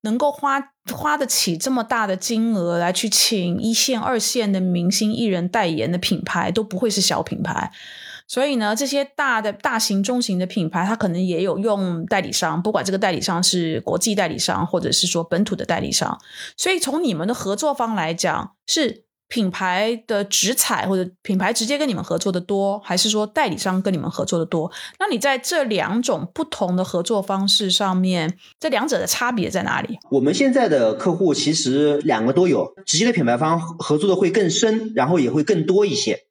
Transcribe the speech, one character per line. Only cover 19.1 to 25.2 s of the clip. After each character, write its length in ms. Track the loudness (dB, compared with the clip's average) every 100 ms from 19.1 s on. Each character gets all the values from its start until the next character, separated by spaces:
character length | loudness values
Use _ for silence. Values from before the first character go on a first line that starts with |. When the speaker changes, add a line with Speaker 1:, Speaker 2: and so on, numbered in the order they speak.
| _ _
Speaker 1:
品 220 | -2 -2
牌 520 | 0 -2 0 0 -2 -2
的 180 | -4
直 300 | 0 0 0
采 320 | 0 -2 -2 0
或 160 | 0
者 80 | -2 _
品 140 | -2 0
牌 160 | 0
直 140 | 0 -2
接 100 | 0
跟 120 | 0
你 40 |
们 100 | -2
合 160 | -2 -2
作 140 | -2
的 80 | -4
多， 380 | -2 -2 0 -2
还 180 | -4 0
是 140 | 2
说 160 | 0 -2
代 220 | 0 0
理 80 | 0
商 260 | -2 0
跟 100 | 0
你 60 | -2
们 120 | -4
合 140 | -4
作 140 | -2 -2
的 80 | 0
多？ 240 | -2 -4 -8 -16 -4
那 100 | -2
你 100 |
在 180 | 0